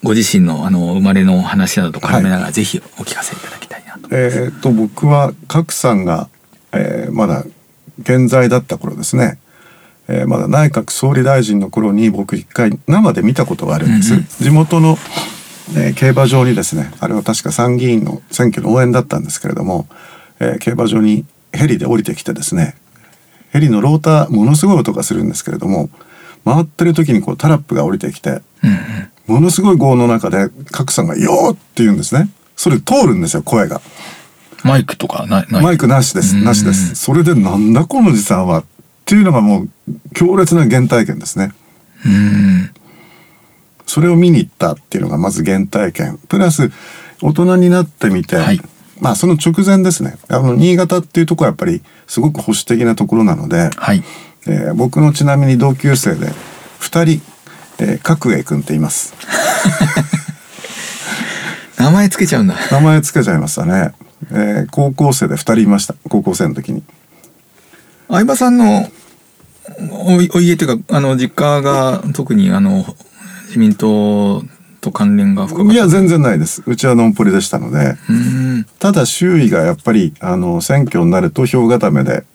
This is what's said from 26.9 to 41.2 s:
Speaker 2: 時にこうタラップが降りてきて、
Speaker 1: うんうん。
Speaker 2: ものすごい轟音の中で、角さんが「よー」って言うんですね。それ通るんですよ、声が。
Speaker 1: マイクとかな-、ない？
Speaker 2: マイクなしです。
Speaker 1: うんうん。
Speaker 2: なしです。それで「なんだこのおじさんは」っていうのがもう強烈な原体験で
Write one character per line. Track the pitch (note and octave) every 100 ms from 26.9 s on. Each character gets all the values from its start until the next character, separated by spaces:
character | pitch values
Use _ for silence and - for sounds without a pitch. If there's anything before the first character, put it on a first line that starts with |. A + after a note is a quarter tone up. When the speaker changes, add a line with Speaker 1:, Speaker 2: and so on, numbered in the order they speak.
Speaker 2:
時 | D#3+ D#3
に | A2+
こ | -
う | -
タ | D3+
ラ | D3+
ッ |
プ | - C3+
が |
降 | D#3
り | -
て | -
き | -
て、 | -
Speaker 1:
う | - - _ -
ん |
う |
ん。 | - - A2 - _ - A2+
Speaker 2:
も |
の | E3+
す | F3
ご | G3
い | F3
轟 | C3+
音 | B2
の | A#2+
中 | A2+ G2+
で、 | F#2 G2 - C#3+
角 | - C3+
さ | -
ん | E2+
が | -
「よ | - - -
ー」 |
っ | -
て | _ -
言 | A2+
う |
ん | G2+
で |
す | - B2+
ね。 | G3 - _ -
そ | -
れ | D#3
通 | - C4+ G#3
る | G2+
ん |
で | E2
す | D#2+
よ、 |
声 | D#2 A2+ F2+
が。 | - - - - - - _ _ -
Speaker 1:
マ | C3+ C3+
イ | G#2+
ク | -
と | -
か | - -
な-、 | G2 F#2
な | -
い？ |
Speaker 2:
マ | D#3+
イ | F3
ク | -
な | C3+
し | C3
で | -
す。 | G2 G2
Speaker 1:
う |
ん |
う |
ん。 | A2
Speaker 2:
な |
し | G#2+
で | G#2
す。 | F#2+ F2+ -
そ | -
れ | C#3+
で | E3+ D#3
「な | F#2+ G2
ん | G#2+
だ | A#2
こ | E3+ C4+
の | A3
お |
じ | A2+
さ | G2+ F#2
ん | F2+
は」 | E2
っ | - _ _ _
て | - G#3
い |
う |
の | G3
が | C#3
も | G#2+ G2+
う | - _ - D3+ -
強 | - F3 F#3+
烈 | F3 E3+
な | C#3
原 | B2+ B2
体 | B2 G#2
験 |
で | C#2